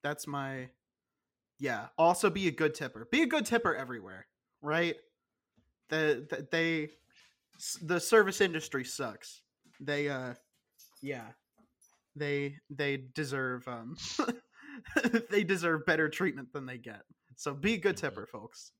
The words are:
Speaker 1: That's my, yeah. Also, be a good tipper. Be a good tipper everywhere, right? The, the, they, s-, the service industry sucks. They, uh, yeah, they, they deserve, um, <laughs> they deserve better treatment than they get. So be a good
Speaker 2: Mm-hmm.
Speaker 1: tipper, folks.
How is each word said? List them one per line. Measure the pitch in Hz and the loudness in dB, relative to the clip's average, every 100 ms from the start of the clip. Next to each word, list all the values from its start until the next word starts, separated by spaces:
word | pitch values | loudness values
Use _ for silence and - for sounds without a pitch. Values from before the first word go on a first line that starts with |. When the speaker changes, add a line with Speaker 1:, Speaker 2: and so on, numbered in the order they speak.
Speaker 1:
That's | 143 147 - | -4 -6 -6
my, | 143 135 131 127 _ _ _ _ _ _ _ _ _ | -6 -6 -8 -10 _ _ _ _ _ _ _ _ _
yeah. | 135 113 110 - | -2 -2 -4 4
Also, | 165 175 208 | 4 6 2
be | 180 185 | 2 -2
a | |
good | - 156 | 2 0
tipper. | 156 135 110 117 | 0 -8 -10 -2
Be | 262 | 2
a | 302 | 4
good | 311 226 | 2 2
tipper | 233 226 139 | 2 2 -2
everywhere, | 131 120 95 95 - _ _ _ | -4 -8 -10 -18 -20 _ _ _
right? | 147 156 170 151 _ _ _ _ _ _ _ _ _ | 0 2 2 -2 _ _ _ _ _ _ _ _ _
The, | 156 156 127 151 | 2 4 2 0
the, | 165 139 | -8 -2
they, | 165 165 165 151 - _ _ - _ _ _ | 2 2 2 -2 -10 _ _ -20 _ _ _
s-, | - - | -10 -8
the | 160 190 | 0 0
service | 202 226 196 190 | 8 8 8 4
industry | 190 160 - 139 | 2 2 -4 -4
sucks. | 123 - 127 101 - - _ _ _ _ | -4 -6 -8 -8 -18 -20 _ _ _ _
They, | 139 143 147 | -4 -2 0
uh, | 135 127 123 _ _ _ _ - _ | -2 -6 -10 _ _ _ _ -20 _
yeah, | 135 131 110 - _ _ _ _ _ _ _ 143 | -10 -8 -10 -18 _ _ _ _ _ _ _ -6
they, | 147 143 143 143 _ | -2 0 -2 -6 _
they | 143 143 139 | -2 0 0
deserve, | 131 156 143 135 131 127 127 | -4 -6 -2 0 0 -2 -6
um, | 120 113 - - - 285 233 _ _ | -10 -10 -10 -10 -2 -2 -2 _ _
<laughs> | 294 277 - - 240 233 233 | -18 -18 -2 0 2 2 2
they | 202 | 2
deserve | 180 190 170 160 156 | 4 2 2 2 2
better | 156 156 | 4 2
treatment | - 185 139 127 | 2 -2 -2 -10
than | 147 131 | -10 -10
they | 123 | -12
get. | 117 101 - - _ - | -12 -16 -20 -20 _ -8
So | - | -6
be | 139 175 | 0 0
a | 226 | 2
good | 196 180 | 2 0
Speaker 2:
Mm-hmm. | 147 | -2
Speaker 1:
tipper, | 110 104 | -4 -12
folks. | 110 113 - - _ | -12 -14 -18 -20 _